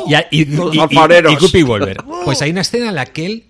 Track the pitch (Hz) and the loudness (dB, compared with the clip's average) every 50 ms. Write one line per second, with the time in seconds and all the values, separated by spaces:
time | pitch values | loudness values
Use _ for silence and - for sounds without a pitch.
0 | - 147 147 156 170 - 143 156 156 139 151 160 175 160 156 151 156 151 143 160 | -4 0 0 0 0 0 0 0 0 0 -2 -4 -2 0 0 0 0 2 4 4
1 | 156 156 175 175 160 151 151 139 180 180 - 185 151 123 110 104 - 95 98 - | 4 6 6 6 6 4 2 2 2 2 2 2 2 2 0 -2 -4 -6 -6 -10
2 | - 277 330 359 349 143 127 - 143 151 170 196 - - 226 240 240 220 185 139 | -12 -12 -10 -8 -6 -4 -4 -2 -4 -4 -4 -4 -4 -4 -4 -4 -4 -4 -6 -6
3 | 123 - - 156 165 196 226 226 - | -8 -8 -8 -10 -8 -8 -10 -12 -14